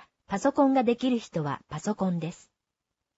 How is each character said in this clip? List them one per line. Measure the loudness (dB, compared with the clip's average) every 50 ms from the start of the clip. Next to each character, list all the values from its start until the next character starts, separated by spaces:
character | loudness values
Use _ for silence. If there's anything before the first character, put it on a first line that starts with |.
| -10 _ _ _ _ -6
パ | -4 0
ソ | 0 0 2
コ | 4 4
ン | 4 4
が | 4 4
で | 2 2
き | 2 0 0
る | 0 0
人 | -2 -4 -6 -4 -4
は | -4 -4 -6 _ -10
パ | -10 -6
ソ | -4 -4 -2
コ | -2 0 -2
ン | -2 -2
で | -4 -6
す。 | -8 -12 -18 _ _ _ _ _ _ _ _ _ _ _ _ _ _